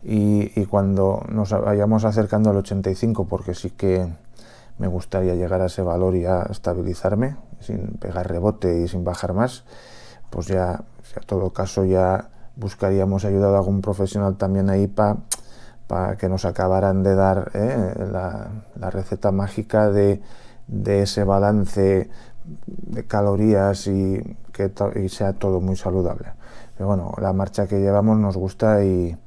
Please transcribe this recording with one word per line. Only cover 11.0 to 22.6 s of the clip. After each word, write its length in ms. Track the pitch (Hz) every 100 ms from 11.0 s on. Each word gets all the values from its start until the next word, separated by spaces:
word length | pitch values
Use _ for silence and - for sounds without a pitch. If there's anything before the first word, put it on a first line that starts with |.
| - -
en 80 | -
todo 260 | 98 95
caso, 320 | - 98 - 95
ya 460 | 92 92 95 - - - -
buscaríamos 720 | 101 - 98 98 98 98 101
ayuda 260 | 98 101
de 60 | 98
algún 240 | 95 101
profesional 560 | 101 98 95 104 98 95
también 320 | 98 98 98
ahí 180 | 98 101
pa, 300 | 101 104 104 - - - - - - -
pa 300 | 90 92 101
que 120 | 95
nos 160 | 92 92
acabaran 580 | 90 92 95 98 95
de 120 | 98 95
dar, 360 | 95 95 -
¿eh? 400 | - 110 131 92 - 95
la, 380 | 92 90 104 - 104 - -
la 140 | 95
receta 420 | 98 95 98 104
mágica 580 | 98 101 - 104 107 107
de, 320 | 101 101 101 - - - - -
de 340 | 101 101 98
ese 200 | 101 -
balance 840 | 101 98 101 107 98 - 95 95 - - - - - -